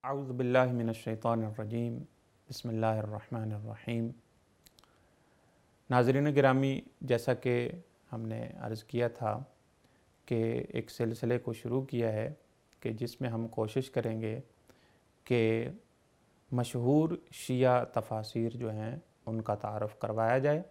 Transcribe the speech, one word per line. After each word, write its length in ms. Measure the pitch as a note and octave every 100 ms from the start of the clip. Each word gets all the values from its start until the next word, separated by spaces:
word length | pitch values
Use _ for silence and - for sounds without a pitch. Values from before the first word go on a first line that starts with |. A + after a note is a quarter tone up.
| B2+
اعوذ 240 | C#3+ C3+
باللہ 420 | B2 B2+ B2+ B2+
من 160 | B2 A#2
الشیطان 560 | A2+ - A2 A#2 A#2
الرجیم۔ 540 | A2 G#2+ G#2+ A#2 A#2 A#2+ C#3 _ _ _ _
بسم 180 | - A#2+
اللہ 180 | A2 A2+
الرحمن 640 | A2 G#2+ G#2+ - A#2 A2
الرحیم۔ 560 | G#2+ A2 G#2+ - A#2 A2+ - _ _ _ _ - _ _ _ _ _ _ _ _ _ _ _ _
ناظرین 440 | B2+ B2 C3+ D3 C#3
گرامی، 440 | C3+ C3 C3+ C3+ - _
جیسا 340 | C3 A#2 -
کہ 360 | A#2+ B2+ A#2+ A#2+ F3+ - _ _
ہم 100 | A#2
نے 260 | A2+ A2+ A#2 -
عرض 240 | A2+ A2
کیا 240 | - A#2+ A#2+
تھا 340 | - A2 A2+ C#3 _ _ _ _ _ _ _ -
کہ 380 | A#2 A2+ A#2+ -
ایک 220 | A#2+ A2+
سلسلے 480 | - A#2 A2+ A#2 A#2+
کو 140 | B2
شروع 300 | A#2 A#2+ B2+
کیا 300 | C3+ A#2+ A2+
ہے 200 | G#2+ A#2+ D3+ _ _ _ _
کہ 100 | A#2+
جس 300 | A2+ A#2+ -
میں 100 | B2+
ہم 180 | A2+ A2+
کوشش 420 | A2+ A2 C3+ C3
کریں 300 | B2+ A#2 A2+
گے 200 | A2 G#2+ - _ _ - _ _ _ _
کہ 440 | - A#2+ A2 A2+ B2 G3 _ _ _ _ _ _ _
مشہور 560 | B2 A#2+ B2 A#2+ D3 D#3+ E3+ -
شیعہ 520 | - - B2+ B2+ B2
تفاسیر 680 | B2 A#2 - A2 G#2+ A#2 A#2
جو 200 | A#2+ A#2
ہیں 260 | G#2+ A2 C#3+ _ _ -
ان 140 | A2+
کا 140 | A2
تعارف 440 | G#2+ G#2+ G#2+ G#2+ -
کروایا 400 | A2+ A2 A2+ B2+
جائے 240 | C#3 D3+ F#3